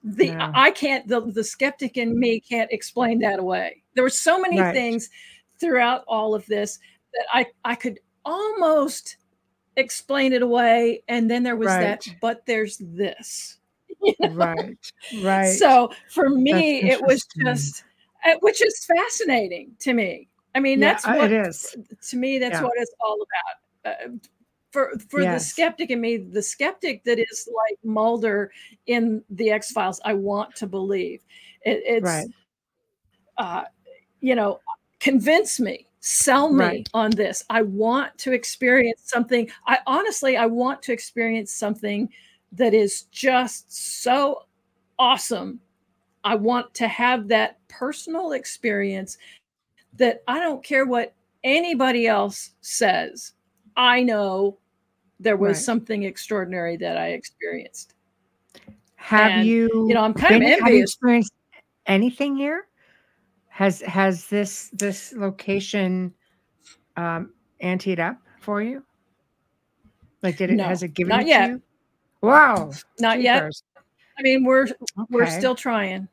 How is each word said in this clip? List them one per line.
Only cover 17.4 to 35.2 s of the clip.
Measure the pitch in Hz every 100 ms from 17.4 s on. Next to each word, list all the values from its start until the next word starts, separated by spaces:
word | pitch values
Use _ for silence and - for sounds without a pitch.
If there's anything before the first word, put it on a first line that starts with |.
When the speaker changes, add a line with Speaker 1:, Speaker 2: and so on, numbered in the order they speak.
| 156
Speaker 1:
just, | 147 143 - _ _ _ _ 330
uh, | 330
which | 392 453
is | 440 -
fascinating | - 339 453 - 392 247 196 175 - -
to | -
me. | 240 196 - - _ _
I | 262
mean, | 269 269
Speaker 2:
Yeah, | 294
Speaker 1:
that's | 855 -
Speaker 2:
uh, |
it | 294
Speaker 1:
what, | 214
Speaker 2:
is. | 220 190 160 - 254 - - -
Speaker 1:
to | 247
me, | 262 269
that's | 254 -
Speaker 2:
Yeah. |
Speaker 1:
what | 254 240
it's | 240 _
all | 220 208
about. | 208 185 175 - _ _ 220
Uh, | 202 247 240 _ _ _ _ _
for, | 285 269 - -
for | 285
the | 226
Speaker 2:
Yes. | 175 156
Speaker 1:
skeptic | - 330 330 320
in | 247
me, | 233 233
the | 185 190
skeptic | 196 - 285 392 349 220
that | 240 233
is | 233 - - 453
like | 220 403
Mulder | 226 214 220 233 220 202 196 - - _ -
in | 240 226 220 -
The | 190 220
X-Files, | 214 214 - 190 190
I | -
want | 202 196 202 214 -
to | 208
believe. | 190 190 196 175 - _ - - _
It, | 214 214 -
it's, | 233
Speaker 2:
Right. | 185 160 156 - _ _ _ _ _ _ _ _ _ -
Speaker 1:
uh, | 214 170 - _ - - _ _
you | 262
know, | 240 208 185 - - _ _
convince | - 269